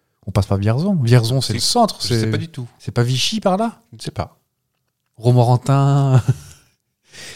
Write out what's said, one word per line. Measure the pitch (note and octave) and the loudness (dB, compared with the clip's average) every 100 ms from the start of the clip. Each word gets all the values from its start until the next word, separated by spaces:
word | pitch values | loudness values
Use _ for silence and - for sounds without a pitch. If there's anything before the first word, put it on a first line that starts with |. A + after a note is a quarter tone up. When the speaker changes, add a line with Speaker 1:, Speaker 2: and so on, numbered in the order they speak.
| _ _ - | _ _ -6
Speaker 1:
on | |
passe | F#2+ G2 | -2 -2
par | G2 | -2
Vierzon. | G2+ A#2 F3+ F#3+ | 0 0 0 0
Vierzon, | A#2 B2 A2+ C3 | 2 2 2 -2
c'est | B2 | -2
Speaker 2:
C'est | |
Speaker 1:
le | A2+ | -4
centre, | - A#3+ A3+ - | -2 0 0 -2
Speaker 2:
je | - | -4
sais | A#2+ | -2
Speaker 1:
c'est | A2 | 0
Speaker 2:
pas | A2 | -2
du | E3 | -6
tout. | - A#2+ _ | -12 -16 _
Speaker 1:
c'est | - | -6
pas | - | -2
Vichy | A#2+ B2+ - A3 | 0 0 -2 -2
par | G3+ F#3 | -2 0
là ? | A3+ - _ | -2 -6 _
Speaker 2:
Je | A2 | -18
ne | |
sais | - | -12
pas. | - - _ _ _ _ _ _ _ _ - | -10 -10 _ _ _ _ _ _ _ _ -4
Speaker 1:
Romorantin. | A#2 B2 A#2+ B2 - C#3 C#3 C#3+ C#3 C3 - | 2 4 4 2 2 0 2 2 2 2 2
<laughs> | - - - _ _ _ _ _ - - | -2 -8 -20 _ _ _ _ _ -20 -20